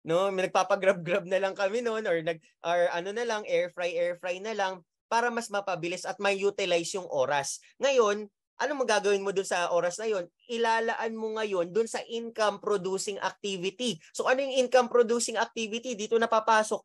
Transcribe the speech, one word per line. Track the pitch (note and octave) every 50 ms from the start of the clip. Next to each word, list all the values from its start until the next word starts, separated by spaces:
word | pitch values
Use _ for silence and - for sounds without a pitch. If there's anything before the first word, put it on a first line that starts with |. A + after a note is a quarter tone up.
| -
No? | D3+ E3 F3+ G3 G3
May | F#3+ F#3 F#3
nagpapagrab-grab | F3+ - F#3+ F#3 - G3+ G3 F#3 F#3+ F#3+ F3 D#3+ F3 F3 - E3+
na | F#3 F#3+ F#3+
lang | G3 F#3+ F#3
kami | G3 G3+ F#3+ G#3 B3
nun | A#3+ A#3 A3 A3 G#3+
or, | G3 E3+ E3
nag-, | D#3 E3+ E3 D#3+ _ _ _ _
or | - E3+ F3 F3 F3 F3+ -
ano | E3+ E3+ F#3 G3+
na | A#3 A#3+
lang, | A#3 A3 G#3+ G#3 -
air | F3 E3+ F3+ E3+ -
fry, | F3+ F3 F3+ F3+
air | F3 F3 F3 F3 E3+
fry | F3+ F3+ F3+
na | F#3 G3 A3 A3
lang | G3+ G3 F#3+ F#3+ F3+ D#3+ _ _ _ _ -
para | A3+ A#3 A#3+ A#3+ A#3
mas | A#3 A3+ -
mapabilis | G#3 G3+ F#3+ G3 F3+ E3 E3 F3 F3+ F3 -
at | - F#3+ -
may | G3+ G3+ G3
utilize | F#3+ G3 G3+ G3 - G3 F#3 F3 F3 E3+ - -
yung | F#3+ F3+ -
oras. | - C#3 B2+ C3+ D3 C#3+ C3+ - - - - - _ -
Ngayon, | A#3 C#4 C4+ B3 A3 G3+ G#3 G#3+ G#3+ G3+ _ _ _ _ _ -
anong | G#3+ C#4 D4+ C4+ B3
magagawin | A3 G#3+ G3+ F#3+ G3+ G3+ G3 G3
mo | G3
dun | F#3 G3 F#3+
sa | - G3+ F3+ F3 -
oras | F3 E3+ F3 F3 F3 - A3
na | A3+
yun? | G#3 F#3 F3 E3+ _ _ _ -
Ilalaan | A#3 A3+ A3+ A3+ A3+ A3+ A3+ A#3 A3 - A3 A3+ A3+
mo | A3 A3 A3 A3 A3
ngayon | A3 G#3 F#3+ F3 E3+ F3+
dun | F3 A3 A3+
sa | A3+ - G#3+ - -
income | A#3 A#3 A#3 A3+ A3+ - G#3+ G#3 G3 G3
producing | - G#3 G#3 G3 F3 F#3+ F#3+ F#3 - G#3+ G3 - -
activity. | F#3 - _ - G3+ G3 F3+ E3+ F#3+ F#3+ - B3 A#3 F3 D#3 - -
So, | - - F#3+
ano | A3 C4 C4 C#4
yung | C4+ C4 C4+ B3
income | A#3 B3+ C4 B3 A3+
producing | - A#3+ A#3 G#3 A#3+ A#3+ A#3 - A3+ G3
activity? | A3+ A3+ - A#3 A3+ G3+ G#3+ A#3 A#3+ B3+ A#3+
Dito | F#3+ G#3+ G#3+ A#3 A3+
napapasok | A3+ A3 A3+ A3 A3 A3+ A3+ A3 G#3+ - G#3+ -